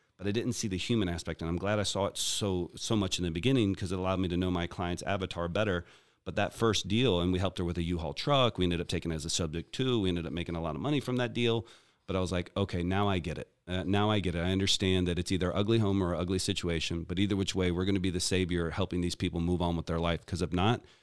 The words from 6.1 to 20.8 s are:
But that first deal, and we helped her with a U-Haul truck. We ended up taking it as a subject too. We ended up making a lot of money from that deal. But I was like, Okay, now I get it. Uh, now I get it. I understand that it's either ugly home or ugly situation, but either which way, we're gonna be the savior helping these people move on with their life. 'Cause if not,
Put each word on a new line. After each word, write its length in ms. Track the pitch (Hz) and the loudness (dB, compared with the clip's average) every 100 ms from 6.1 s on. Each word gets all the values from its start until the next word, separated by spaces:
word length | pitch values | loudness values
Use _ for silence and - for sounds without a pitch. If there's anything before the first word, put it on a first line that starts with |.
| _ - | _ -8
But 100 | 87 | -2
that 160 | 98 | -2
first 340 | - 117 98 92 | 2 2 2 2
deal, 340 | 110 127 87 | 2 4 4
and 120 | 87 | 2
we 60 | 90 | 2
helped 180 | 95 - | 0 -2
her 80 | |
with 140 | 87 87 | -2 -2
a 40 | |
U-Haul 300 | 85 87 80 | 0 -2 -4
truck. 460 | - - 139 120 95 | -4 0 4 4 2
We 60 | |
ended 180 | 90 85 | 0 0
up 60 | 85 | -2
taking 220 | 87 85 | -4 -4
it 40 | |
as 100 | 80 | -4
a 60 | 80 | -2
subject 420 | - 82 82 - | -2 -2 -4 -6
too. 280 | - 131 117 | -4 0 2
We 100 | 95 | 2
ended 160 | 85 82 | 0 -2
up 80 | |
making 200 | 80 85 85 | -4 -4 -4
a 40 | |
lot 140 | 82 | -4
of 80 | 76 | -4
money 180 | 120 147 | -2 -2
from 160 | 127 123 | -2 -2
that 160 | 120 | -2
deal. 340 | 113 117 113 - - _ _ - | 0 2 2 -2 -12 _ _ -4
But 100 | 95 | -2
I 40 | |
was 120 | 90 | 0
like, 180 | 90 90 - | -2 -2 -2
Okay, 260 | 98 87 | -2 0
now 260 | 87 95 101 | 0 0 2
I 120 | 95 | 0
get 180 | 82 69 | -2 -6
it. 100 | - _ - | -10 _ -8
Uh, 160 | 92 | -4
now 260 | 90 101 107 | 0 2 4
I 80 | 107 | 2
get 160 | 90 | 0
it. 60 | 85 | 0
I 100 | 87 | 2
understand 560 | 95 98 - 95 92 90 | 2 2 2 4 4 2
that 100 | 85 | 0
it's 140 | 87 | 0
either 260 | 95 90 92 | 0 0 0
ugly 220 | 104 113 | 2 2
home 240 | 101 98 | 4 2
or 100 | 87 | 2
ugly 280 | 82 90 95 | 0 0 0
situation, 640 | - 92 87 82 - 85 | 0 -2 -2 -2 -2 -4
but 160 | 80 90 | -4 0
either 160 | 101 98 | 2 2
which 180 | 95 | 0
way, 160 | 92 90 | 2 2
we're 140 | 87 | 2
gonna 160 | 92 98 | 2 2
be 100 | 95 | 0
the 80 | 87 | 0
savior 520 | - 92 90 87 82 | 0 2 2 0 0
helping 300 | 80 92 90 | -2 -2 0
these 140 | 87 | -2
people 260 | - 90 85 | 0 -2 0
move 220 | 85 90 | 0 2
on 140 | 87 85 | 2 0
with 100 | 82 | -2
their 140 | 85 | 0
life. 260 | 85 82 - | 0 0 -2
'Cause 160 | 82 | -2
if 100 | 85 | 0
not, 320 | 87 101 123 | 2 2 2